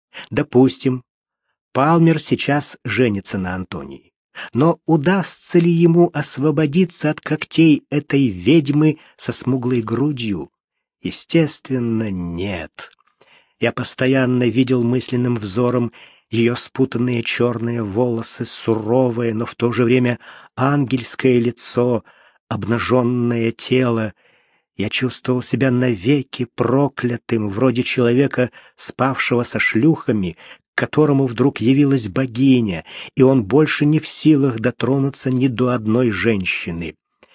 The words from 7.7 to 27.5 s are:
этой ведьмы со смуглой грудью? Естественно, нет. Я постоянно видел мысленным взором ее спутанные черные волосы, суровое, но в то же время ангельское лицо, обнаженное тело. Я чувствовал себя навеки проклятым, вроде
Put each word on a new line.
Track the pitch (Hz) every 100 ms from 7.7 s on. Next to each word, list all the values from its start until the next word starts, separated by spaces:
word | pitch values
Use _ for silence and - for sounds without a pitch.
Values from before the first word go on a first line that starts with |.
| 139 -
этой | 147 - 139 131
ведьмы | 90 92 165 139 147 156 151 - _
со | -
смуглой | - 127 131 123 123
грудью? | 110 117 147 131 113 90 69 _ _ _ _ _
Естественно, | 175 - - 165 151 - - 127 120 110 110
нет. | 92 87 85 98 90 78 - - _ _ _ _ _ _ _
Я | 113
постоянно | - 117 - 131 135 127 123 120
видел | 113 127 127
мысленным | 117 127 - 123 123 120
взором | 104 101 123 120 117 - - _ _
ее | 117 117 123
спутанные | - - 131 117 123 120
черные | - - 120 117 117 120
волосы, | 104 101 123 113 - -
суровое, | 117 - - 110 107 127 127 117 117
но | 110 117
в |
то | - 120
же | 120
время | 117 127 123 120 - - - -
ангельское | 135 147 123 131 113 - 131 123
лицо, | 120 - - 123 123 113 - _ _ _ _
обнаженное | 101 98 117 90 127 120 123 120 120 113
тело. | - - 127 123 113 110 - _ _ _ _ _ -
Я | 101
чувствовал | - 127 - - 123
себя | - 127 131
навеки | 123 127 104 107 147 - - 120 -
проклятым, | 120 135 143 - 120 117 - 113
вроде | 104